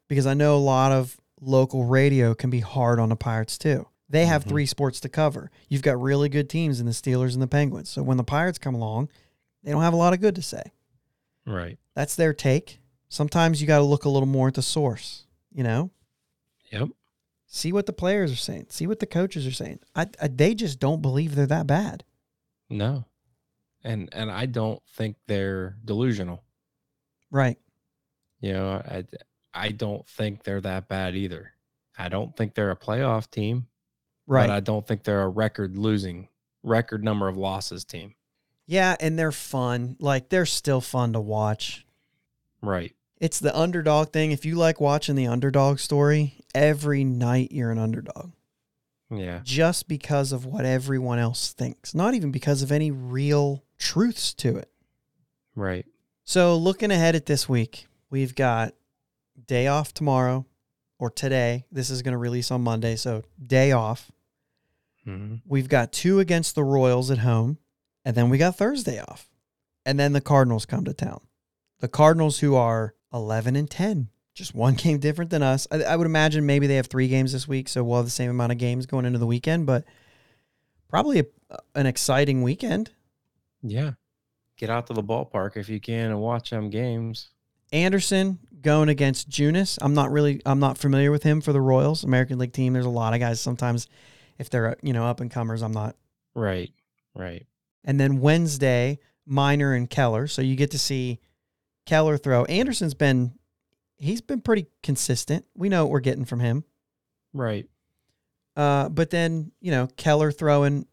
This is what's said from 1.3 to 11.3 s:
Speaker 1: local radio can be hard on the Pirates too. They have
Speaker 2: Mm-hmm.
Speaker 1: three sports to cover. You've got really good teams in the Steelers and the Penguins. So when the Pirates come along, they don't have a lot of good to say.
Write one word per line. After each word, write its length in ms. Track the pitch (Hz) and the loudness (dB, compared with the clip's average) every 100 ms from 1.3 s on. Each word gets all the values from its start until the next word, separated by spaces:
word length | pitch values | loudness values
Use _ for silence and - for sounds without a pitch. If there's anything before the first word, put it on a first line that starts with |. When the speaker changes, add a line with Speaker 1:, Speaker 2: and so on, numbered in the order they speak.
| _ | _
Speaker 1:
local 440 | 135 131 131 135 120 | 2 4 4 2 2
radio 500 | 131 143 135 120 113 | 4 6 6 4 2
can 140 | 127 | 0
be 80 | 123 | -2
hard 400 | 107 - 120 117 | -2 0 2 4
on 100 | 113 | 2
the 60 | 113 | 0
Pirates 420 | - 113 110 - | -2 -2 -4 -2
too. 300 | 156 139 - _ - | 0 0 -4 _ -2
They 200 | 151 170 | 2 4
have 140 | 151 | 2
Speaker 2:
Mm-hmm. 80 | 135 | 0
Speaker 1:
three 140 | 147 139 | -2 0
sports 320 | - 139 123 | -2 -2 -4
to 100 | 135 | -6
cover. 400 | - 156 147 - _ - | 0 0 0 -12 _ -6
You've 140 | 139 | -2
got 180 | 143 123 | 0 0
really 300 | 131 139 147 | 2 2 2
good 180 | 143 139 | 0 -2
teams 300 | 160 165 127 | 0 0 0
in 60 | 120 | -2
the 60 | |
Steelers 420 | 113 - 127 127 | -2 0 0 0
and 80 | 127 | 0
the 60 | 131 | 0
Penguins. 420 | 147 143 - - | 2 0 -2 -10
So 140 | - | -6
when 140 | 131 127 | 0 0
the 60 | |
Pirates 360 | 123 143 175 175 | 0 0 0 -2
come 160 | 143 123 | -4 -4
along, 340 | 110 110 147 _ _ _ _ _ | -4 -4 -6 _ _ _ _ _
they 80 | - | -4
don't 100 | 147 | 2
have 120 | 170 | 2
a 40 | 170 | 4
lot 160 | 175 | 4
of 80 | 180 | 4
good 140 | 208 185 | 2 0
to 80 | |
say. 280 | 151 - - _ _ _ _ _ _ | -6 -10 -14 _ _ _ _ _ _